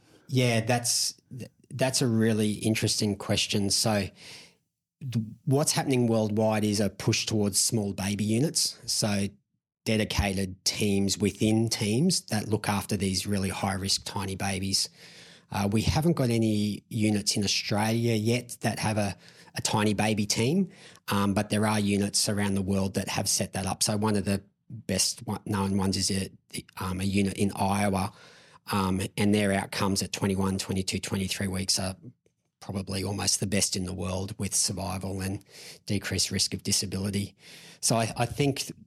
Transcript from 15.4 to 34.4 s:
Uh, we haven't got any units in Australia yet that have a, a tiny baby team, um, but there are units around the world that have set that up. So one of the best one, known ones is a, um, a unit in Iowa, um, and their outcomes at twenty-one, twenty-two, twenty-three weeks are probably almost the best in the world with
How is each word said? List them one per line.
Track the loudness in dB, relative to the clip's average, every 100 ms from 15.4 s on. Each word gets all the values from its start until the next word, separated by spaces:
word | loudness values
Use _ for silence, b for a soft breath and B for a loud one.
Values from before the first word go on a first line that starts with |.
| _
Uh, | -2 0
we | 2
haven't | 2 2 2
got | 2 2
any | 2 2 2 0 -4 -6
units | 0 2 2 0 0
in |
Australia | 0 -2 0 0 2 2 2
yet | 2 2 0 -2 -6
that | -4 -2
have | 0 0
a, | -2 -4 B B B
a | -6
tiny | -2 2 2
baby | 2 2 2 0
team, | 0 2 2 0 B B B -4
um, | 0 2
but | 2 0
there | 0
are | 2 2
units | 2 2 0 0 0
around | 0 0 0
the |
world | 0 0 0
that | -2 -2
have | -2 0
set | 0 -2
that | -4
up. | -4 0
So | 0 2
one | 2 2
of |
the | 2 -2 -4 _ -16
best | -10 -2 0 0 -4
one, | -6 -6 -2
known | 0 0 2
ones | 0 0
is | 0
a, | -2 -4 -10 _ -14 -14 -10
um, | -6 -4
a |
unit | 0 2 0 0
in | -2
Iowa, | 0 0 2 2 0 -2 B B B B B -4
um, | 0 0 0 -2 0
and | 2
their | 4 4
outcomes | 2 -2 -2 0 0
at | -2
twenty-one, | -2 0 0 0 -2
twenty-two, | -2 -4 -2 -4
twenty-three | -4 -2 -2 -2 -2
weeks | -2 0 0
are | -2 -8 -14 -20 _ _ _ _
probably | -8 -6 -4 -4
almost | -4 -2 -2 0
the | 0
best | 0 0 -2
in |
the | -4
world | -4 -4 -4 -4
with | -6